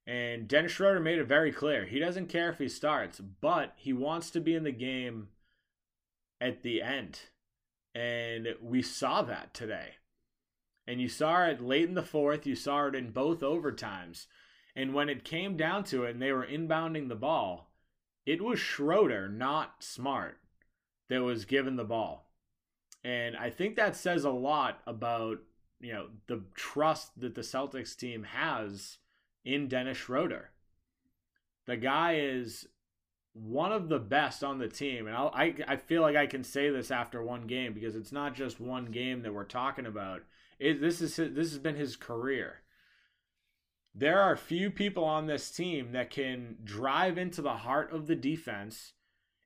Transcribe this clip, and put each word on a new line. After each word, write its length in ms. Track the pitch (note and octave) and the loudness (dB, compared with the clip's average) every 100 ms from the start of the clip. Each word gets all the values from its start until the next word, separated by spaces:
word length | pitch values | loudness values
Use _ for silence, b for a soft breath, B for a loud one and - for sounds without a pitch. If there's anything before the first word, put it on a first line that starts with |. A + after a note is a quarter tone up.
| - | -8
and 400 | B2 A#2+ A#2 G#2 | -4 -4 -4 4
Dennis 240 | D3 E3+ | 4 4
Schroeder 280 | - G3 F#3+ | 4 6 6
made 200 | D#3+ E3+ | 4 2
it 60 | B2 | 6
very 260 | D3 D#3 | 6 6
clear. 340 | - D3 B2+ F#2+ | 2 2 2 0
He 140 | C3 | 0
doesn't 300 | E3+ F#3 F3 | 0 -2 -2
care 200 | E3+ E3+ | 0 0
if 80 | E3 | 0
he 100 | C3 | -4
starts, 520 | - D3 C#3+ F#2 - | 0 2 2 -2 -8
but 540 | G2 F#2+ D3 E3+ C3+ - | -14 0 2 4 0 -6
he 180 | C#3 | -2
wants 380 | B2+ C#3+ E3 D#3+ | 0 0 -2 -2
to 100 | E3+ | 0
be 140 | D#3+ E3 | 2 2
in 80 | |
the 80 | D3+ | 0
game 560 | A#2 B2+ B2+ B2 A2+ G2+ - _ _ _ _ _ _ _ _ _ - | -2 -4 -2 -4 -6 -12 -18 _ _ _ _ _ _ _ _ _ -4
at 220 | B2 A2 | -4 -2
the 180 | A#2+ A2+ | -2 0
end. 380 | A#2+ C#3 F2+ - - _ _ _ _ _ _ | 0 -4 -6 -14 -18 _ _ _ _ _ _
And 640 | A#2 A#2+ A#2+ A#2 A2+ A2+ - | -6 -2 -2 -4 -4 -4 -6
we 220 | A#2 B2+ | 0 0
saw 400 | A#2+ - C3 F3+ | 0 -2 2 2
that 320 | D3 F#2+ - | 0 -4 -10
today. 360 | - A2 F#2 A#1+ - _ _ _ _ _ _ _ _ - | -10 -8 -6 -8 -16 _ _ _ _ _ _ _ _ -6
And 120 | B2 | -2
you 80 | B2 | -2
saw 380 | - D#3 F3 E3+ | 2 4 6 4
it 160 | C3 | 2
late 260 | B2 C#3 E3+ | 2 4 4
in 60 | |
the 80 | F#3 | 0
fourth. 460 | - D3+ C#3+ D3+ C#3 | 0 2 4 2 -2
You 80 | A#2+ | -2
saw 320 | C#3+ C#3+ C#3+ | 0 2 2
it 80 | C3 | -2
in 160 | B2 | -4
both 300 | B2+ D3+ E3 | 0 2 2
overtimes. 840 | C3+ E3 D3 A#2 A2 F#2+ F2 E2+ - b b b b C3 | 0 0 0 -4 -8 -8 -10 -14 -18 b b b b -4
And 180 | C3+ | 0
when 160 | C#3 D3 | 2 0
it 140 | C3 | -2
came 340 | - D#3+ G3 E3 | -4 -4 -2 0
down 260 | D#3+ G3+ G3 | 0 0 0
to 200 | C3 A#2+ | 0 0
it 60 | |
and 100 | A#2+ | 0
they 100 | C3+ | 0
were 140 | C3 - | 0 0
inbounding 640 | D3 D#3+ D#3+ E3 D#3+ C3 | -4 0 0 0 -2 -4
the 60 | A2 | -2
ball, 560 | C3+ D#3 G2 F2 - _ _ _ _ _ C#3 | 2 2 2 -4 -10 _ _ _ _ _ 0
it 160 | E3 | 0
was 180 | A3+ A3 | 2 0
Schroeder, 680 | - - D3 F#3+ E3 G#2 F#2+ | 0 0 4 6 6 4 -2
not 540 | G#2+ C3 D#3 - - | -2 0 0 -2 -8
Smart, 560 | - - C3+ B2 E2+ - _ _ _ _ _ _ - | -14 -6 -2 -2 -4 -10 _ _ _ _ _ _ -2
that 120 | B2+ | 0
was 240 | B2 A#2 G2 | 2 0 2
given 300 | C3+ C3+ B2+ | 2 2 -2
the 80 | |
ball. 480 | G#2+ A2+ F#2 C#2+ _ _ _ _ _ _ _ - | -2 0 -2 -6 _ _ _ _ _ _ _ -10
And 320 | B2 A#2+ A#2+ A#2 | -4 -2 -2 -4
I 140 | B2+ | -6
think 260 | - G3+ A3 | 0 0 2
that 200 | G#3 - | 2 2
says 280 | F#3 E3+ | 0 2
a 80 | C#3+ | 2
lot 500 | B2+ C3+ D3+ B2 - A#2+ | 0 2 4 2 -2 -8
about, 520 | A2 A#2 A#2 A2+ A2 - _ _ _ | -4 -2 0 -2 -4 -10 _ _ _
you 140 | A#2+ | -10
know, 140 | G#2+ D#2 G#2+ - | -8 -10 -14 -6
the 160 | A2+ F#2+ - | -6 -6 -12
trust 640 | - C#3+ D#3 D3+ - - | -4 2 4 2 -4 -8
that 160 | B2 A2+ | -8 -6
the 60 | |
Celtics 540 | A2 C3 C3+ C3 - - | -6 -4 -4 -6 -10 -8
team 280 | B2 A#2 | -8 -8
has 760 | F#2+ B2 D#3+ B2 G#2 G2 - - _ _ _ _ | -6 -2 0 -2 -4 -8 -12 -18 _ _ _ _
in 240 | B2+ C#3+ C3+ | -2 -2 0
Dennis 300 | B2+ C3 B2+ | -2 -2 -6
Schroeder. 540 | - C3 F3 D2+ - _ _ _ _ _ _ _ _ _ _ _ - | -2 0 0 -2 -10 _ _ _ _ _ _ _ _ _ _ _ -6
The 120 | A#2+ | -2
guy 420 | B2+ D3 E3+ D#3+ | 2 4 4 4
is 480 | C#3 B2+ A#2 - - _ _ _ _ _ _ | 2 -2 -4 -10 -16 _ _ _ _ _ _
one 380 | A2 A2 C3 F#3 | -14 -4 0 2
of 160 | G#3+ E3 | 0 2
the 120 | C#3 | 0
best 440 | G2+ C#3+ C#3 - | 4 4 4 0
on 160 | C#3 C3+ | -4 -2
the 80 | A2+ | -4
team. 400 | - C#3 A#2+ G#2+ | -2 -4 -2 -4
And 80 | A#2 | 0
I'll, 160 | C#3+ | 0
I, 220 | B2+ E3 C#3 C3+ | 4 2 2 -2
I 100 | C#3 | -2
feel 240 | - E3 | 2 4
like 160 | D#3 D3 | 6 6
I 100 | C#3 | 2
can 160 | C3+ | 0
say 260 | B2 C#3 C#3+ | -2 2 2
this 220 | C3+ A#2+ | 2 0
after 320 | B2 A#2+ A#2+ | -2 -2 -4
one 240 | A#2 A#2+ A#2 | -4 -6 -4
game 260 | B2+ B2 | -4 -4
because 220 | G#2+ A2+ A2 | -4 -6 -6
it's 160 | G#2 | -6
not 240 | C#3+ C#3+ C3 | -4 -4 -4
just 240 | C3 A2+ | -6 -6
one 260 | B2 B2+ A#2 | -6 -6 -6
game 360 | A#2 B2+ B2+ | -4 -4 -4
that 120 | A2+ | -4
we're 120 | G#2 G2 | -6 -6
talking 400 | B2 C3+ C3+ A#2+ | -2 -2 -4 -8
about. 380 | G#2+ F#2+ F2+ - b b b | -6 -6 -8 -12 b b b
It, 220 | C#3+ C#3+ | 2 4
this 200 | D#3+ E3+ | 2 2
is, 140 | D#3+ - | -2 0
this 360 | D3+ C3+ E3 | -2 0 -2
has 60 | C#3+ | -2
been 180 | D#3 D3 | -4 -2
his 200 | C#3 - | -4 -6
career. 640 | - A#2 B2+ C3 E2 - _ b b b b b b _ _ _ _ _ _ G#2 | -8 -4 -2 -2 -4 -10 _ b b b b b b _ _ _ _ _ _ 0
There 240 | D3 F#3+ | 4 6
are 160 | F#3+ C#3+ | 6 4
few 340 | - E3+ G3+ | 0 0 0
people 360 | G3 G3+ F#3 D#3 | 0 0 2 2
on 200 | D#3 D#3 | 2 0
this 240 | C#3+ - | -4 -4
team 440 | - F3+ D3+ A#2+ | -4 -2 -2 -2
that 160 | B2+ A#2+ | -4 -4
can 480 | C#3 C3 B2 A#2+ A2 | -2 -2 -4 -8 -12
drive 540 | G#2+ G#2 C3 D3+ F#3 F3 | -10 -2 2 4 4 2
into 240 | F3+ E3+ | -4 -2
the 120 | C#3+ | -2
heart 400 | A2+ A#2+ C#3+ - | -2 0 0 0
of 140 | D#3+ D3+ | -4 0
the 80 | D3+ | 0
defense 760 | C3+ D#3+ B2+ G#2 G#2 - - _ _ _ _ _ | 2 -2 -4 -8 -8 -12 -18 _ _ _ _ _